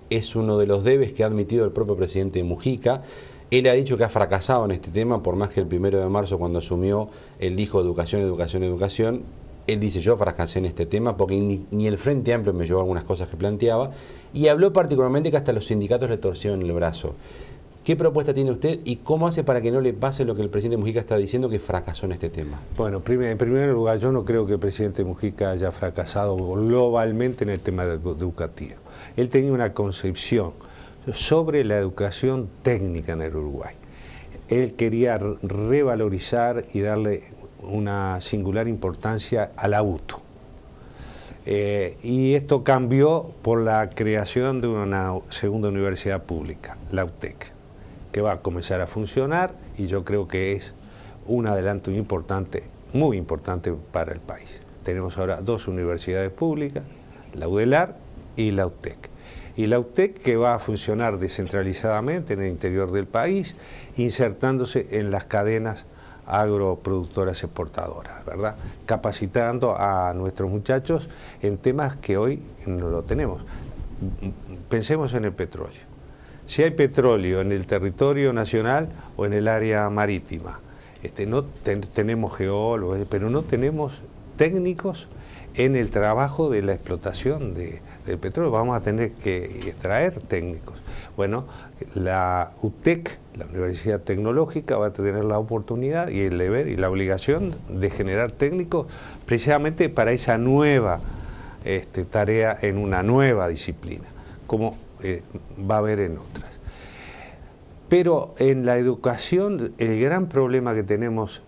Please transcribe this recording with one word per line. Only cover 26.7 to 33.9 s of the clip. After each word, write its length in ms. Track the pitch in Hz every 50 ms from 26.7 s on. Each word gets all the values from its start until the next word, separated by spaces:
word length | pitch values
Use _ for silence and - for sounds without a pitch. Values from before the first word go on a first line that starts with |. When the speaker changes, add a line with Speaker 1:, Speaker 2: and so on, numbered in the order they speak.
| 120 127 123 123 117 117 113 113 110 110 123 127 120 127 113
Speaker 2:
en 60 | 104
el 100 | 101 90
tema 260 | - - 92 92 90
de-, 80 | 90 85
educativo. 800 | 80 80 87 - 76 90 90 85 - 82 76 - - - - - - - - - - - - -
Él 140 | - 127 123
tenía 220 | 123 135 131 139 135
una 200 | 123 120 104 -
concepción 800 | - 104 101 92 - - 95 90 - - - 120 117 98 82 - - - - - - - - - - - - -
sobre 520 | - - - 156 160 165 160 147 147 131
la 140 | 107 104 104
educación 680 | 98 95 92 - 101 98 90 - - 127 131 131 120 98 - - -
técnica 520 | 131 123 107 98 92 85 82 78 - 85
en 80 | 80 80
el 120 | 80 78
Uruguay. 400 | 78 76 73 71 67 62 - - - - -